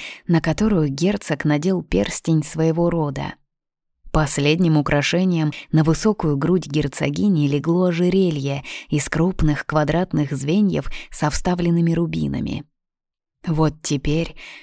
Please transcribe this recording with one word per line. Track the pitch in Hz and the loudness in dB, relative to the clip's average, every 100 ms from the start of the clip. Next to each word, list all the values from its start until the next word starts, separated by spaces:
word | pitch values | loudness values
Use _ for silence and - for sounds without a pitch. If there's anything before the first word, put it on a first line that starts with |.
| - - - | -14 -10 0
на | 165 | 0
которую | 165 156 214 190 147 | 2 0 0 2 0
герцог | 139 180 208 - 147 | 0 -2 -2 -2 -2
надел | 151 147 175 185 | 0 0 0 -2
перстень | - 190 - - - 160 | 0 0 0 -2 0 0
своего | 156 156 160 160 170 | 0 0 0 2 0
рода. | 165 147 135 143 - _ _ _ _ _ _ - | 0 -2 -4 -8 -10 _ _ _ _ _ _ -2
Последним | 156 143 - 147 165 175 151 | 0 2 2 2 2 4 2
украшением | 143 147 143 175 185 170 156 - - | 2 0 0 0 0 0 -2 -4 0
на | 156 | 2
высокую | 156 156 175 - 160 143 | 4 2 2 0 0 0
грудь | 170 180 147 | 2 0 0
герцогини | 147 143 - 139 151 202 165 143 | -2 -2 -2 -2 0 2 2 2
легло | 143 156 175 | 0 0 2
ожерелье | 180 165 180 190 180 151 139 139 - - - | 2 2 2 2 2 0 -4 -6 -8 -14 -4
из | 147 - | -2 0
крупных | - 175 185 156 143 - | 0 0 2 0 0 -2
квадратных | 151 147 160 185 156 147 | 0 0 0 0 -2 -2
звеньев | 139 139 196 202 151 - - - | -2 0 2 2 0 -4 -8 -8
со | - 151 | -4 -2
вставленными | - 185 175 170 170 165 | -2 -2 0 0 2 2
рубинами. | 165 165 160 147 139 - - - _ _ _ _ _ _ _ - | 0 -2 -2 -4 -4 -6 -8 -10 _ _ _ _ _ _ _ -4
Вот | 156 156 151 | 0 0 -2
теперь | - 143 143 156 165 - - - | -4 -2 0 -2 -4 -10 -20 -20